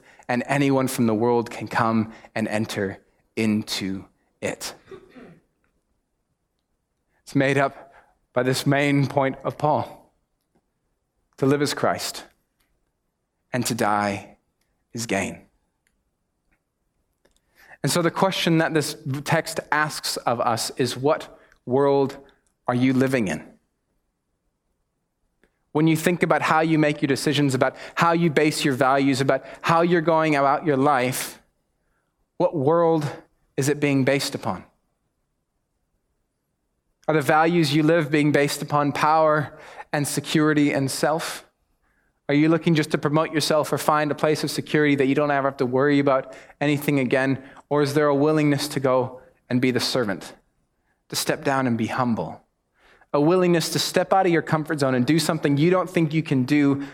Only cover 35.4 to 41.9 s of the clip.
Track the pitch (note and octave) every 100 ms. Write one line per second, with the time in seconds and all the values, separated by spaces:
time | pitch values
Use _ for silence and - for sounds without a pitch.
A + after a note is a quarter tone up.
35.4 | _ _ _ _ _ _ _ _ _ _
36.4 | _ _ _ _ _ _ - D#3 C3+ D#3
37.4 | E3 F3 D3 D3+ D3+ E3+ D3 D3+ D3 C#3+
38.4 | C#3+ - D3+ D3 C#3+ - D3+ D#3+ D#3 D3+
39.4 | C3+ - - - - D3+ C#3 - - D#3+
40.4 | D3+ D3+ C#3+ C3+ C3+ - D3+ D#3+ - -
41.4 | - _ _ _ _